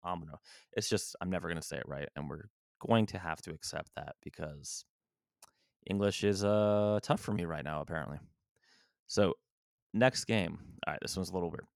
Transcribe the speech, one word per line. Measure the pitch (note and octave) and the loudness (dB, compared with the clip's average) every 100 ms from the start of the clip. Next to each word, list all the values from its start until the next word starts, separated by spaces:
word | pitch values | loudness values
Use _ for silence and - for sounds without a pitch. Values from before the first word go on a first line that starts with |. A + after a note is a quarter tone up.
Omino. | F2 F2+ D#2 D2+ _ - _ | -4 -4 -6 -16 _ -20 _
It's | - G#2 | -4 0
just, | G#2 - - | 0 0 -6
I'm | F#2 | -2
never | F#2 F2 | -2 -2
gonna | E2 | -4
say | D#2 D2 | -4 -6
it | - | -6
right, | C#2 C#2+ - | -6 -6 -6
and | C#2+ | -8
we're | D2+ G#2 _ _ _ - | -8 -12 _ _ _ 4
going | A#2 G#2+ | 4 4
to | G2 | 0
have | F2+ D#2+ | -4 -6
to | - | -6
accept | D#2+ - D#2 D2+ - | -10 -6 -8 -8 -8
that | C#2+ C#2 | -10 -10
because | - - D#2 D2 C#2+ - - _ _ _ _ _ - _ _ _ - | -14 -8 -10 -8 -12 -12 -14 _ _ _ _ _ -20 _ _ _ -4
English | G2 G2+ G2 | 2 2 2
is, | G2+ G2 | 2 2
uh, | G2+ G#2 G#2+ G#2 G#2 G#2 | 4 6 6 6 4 2
tough | - - | 2 0
for | - | 0
me | G#2 | -2
right | E2+ D#2 | -2 -4
now, | C#2 D2+ | -4 -4
apparently. | D2 D#2+ C#2+ D2+ - _ _ _ _ _ _ _ _ | -4 -4 -4 -8 -14 _ _ _ _ _ _ _ _
So, | - G2+ - _ _ _ _ _ | 4 4 4 _ _ _ _ _
next | G#2 B2+ - | 4 4 4
game. | - A2+ F2 E2 - - - | 2 2 2 -4 -12 -8 -4
All | |
right, | D2+ | -4
this | - - | -4 -2
one's | F2+ | -2
a | |
little | F#2 F2 | 0 -2
weird. | D2+ - | -4 -12